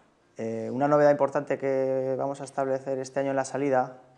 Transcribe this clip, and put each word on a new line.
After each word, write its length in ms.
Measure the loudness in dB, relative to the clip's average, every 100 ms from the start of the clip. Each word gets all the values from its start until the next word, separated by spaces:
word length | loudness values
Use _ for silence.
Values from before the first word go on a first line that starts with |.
| _ _ _ -8
Eh, 340 | -6 -6 -4
una 140 | 0 4
novedad 240 | 6 6
importante 480 | 4 2 -2 -2 -2
que 560 | 0 0 0 0 -2 -2
vamos 240 | -4 -6
a 40 | -8
establecer 520 | -4 -2 -2 -2 -6
este 220 | -4 -4
año 100 | 0
en 40 | 0
la 100 | -2
salida, 520 | -2 2 2 0 -6 -20